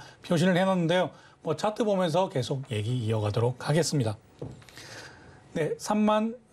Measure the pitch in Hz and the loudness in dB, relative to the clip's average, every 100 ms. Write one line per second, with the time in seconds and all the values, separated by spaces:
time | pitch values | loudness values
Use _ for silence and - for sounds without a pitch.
0 | - - - 175 180 180 190 185 165 180 | -6 -12 -2 2 4 4 2 2 2 2
1 | 170 - - - 165 147 208 214 214 190 | 0 -4 -20 -10 -6 -2 -2 0 0 2
2 | 180 160 190 135 117 135 135 107 107 127 | 2 2 2 0 -2 -4 -4 -4 -2 -2
3 | 110 110 104 104 120 131 - 156 151 151 | 0 0 0 2 0 0 0 0 2 0
4 | 110 101 - - - - - - - - | 0 -4 -12 -14 -14 -14 -20 -20 -18 -18
5 | - - - - - 175 156 - - 214 | -18 -20 -20 -20 -10 -4 -4 -4 -2 2
6 | 214 214 226 240 _ | 4 2 0 -6 _